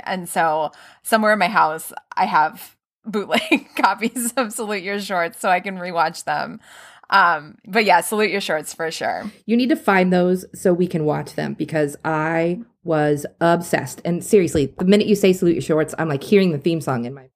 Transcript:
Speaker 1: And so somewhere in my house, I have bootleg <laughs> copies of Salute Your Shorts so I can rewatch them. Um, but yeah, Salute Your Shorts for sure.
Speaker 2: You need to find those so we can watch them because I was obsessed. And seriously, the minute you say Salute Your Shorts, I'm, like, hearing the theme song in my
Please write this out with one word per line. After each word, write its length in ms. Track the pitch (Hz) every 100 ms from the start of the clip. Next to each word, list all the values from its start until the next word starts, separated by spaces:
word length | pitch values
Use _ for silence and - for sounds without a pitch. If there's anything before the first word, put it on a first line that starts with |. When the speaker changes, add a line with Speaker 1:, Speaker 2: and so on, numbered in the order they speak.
Speaker 1:
And 240 | - 185 175
so 440 | - 165 156 156 - - _
somewhere 300 | - 220 214
in 60 | 214
my 100 | 175
house, 420 | 180 160 160 - - - -
I 80 | 190
have 500 | 175 156 - - _ _ _ -
bootleg 640 | 202 196 - - 330 -
<laughs> 40 | -
copies 560 | 240 208 226 254 233 -
of 160 | 233
Salute 280 | 220 214 208
Your 180 | 180 202
Shorts 400 | 196 185 170 -
so 100 | 208
I 100 | 185
can 180 | 196 185
rewatch 460 | 180 170 160 170
them. 360 | - 147 143 - - - - - -
Um, 460 | 196 180 160 151 - -
but 160 | 202 214
yeah, 140 | 175
Salute 300 | 170 214 214
Your 100 | 190
Shorts 320 | 190 156 147
for 160 | - 160
sure. 400 | 160 117 87 208 - -
Speaker 2:
You 120 | 233
need 120 | 247
to 60 | -
find 360 | - 196 185
those 320 | 180 180 185 - -
so 140 | 190
we 140 | 175 175
can 160 | 165 151
watch 280 | 147 147
them 200 | - 147
because 420 | 139 151 165 147 143 -
I 560 | 156 156 165 170 180 233 _
was 420 | 170 156 151 147 143 -
obsessed. 600 | 170 170 170 156 131 - -
And 180 | 175
seriously, 500 | 175 214 170 160 135 -
the 60 | 185
minute 220 | 202 214
you 80 | 202
say 180 | 196
Salute 220 | 185 175 170
Your 60 |
Shorts, 320 | 139 156 151 -
I'm, 80 | 160
like, 140 | 139
hearing 280 | - 202 190
the 40 | 147
theme 220 | 170 165
song 240 | 143 127 120
in 80 |
my 140 | 139 131